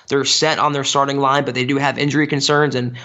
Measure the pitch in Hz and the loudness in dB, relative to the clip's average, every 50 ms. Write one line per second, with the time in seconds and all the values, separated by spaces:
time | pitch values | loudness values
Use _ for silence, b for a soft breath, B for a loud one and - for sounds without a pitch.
0 | B B 139 139 135 - - - 156 156 151 - 131 147 143 139 131 - - 143 | B B -2 0 0 0 0 0 2 0 2 2 0 0 0 -2 -2 0 0 0
1 | 139 139 139 139 139 131 139 143 139 135 123 127 123 127 143 139 143 139 117 120 | 0 0 0 0 0 2 2 2 0 0 -2 -2 -2 0 0 0 0 0 0 0
2 | 143 147 135 151 147 139 151 135 139 - 147 147 151 135 123 123 123 123 123 B | -2 0 2 0 0 0 0 0 0 2 2 2 2 2 0 -2 -4 -4 -6 B
3 | B | B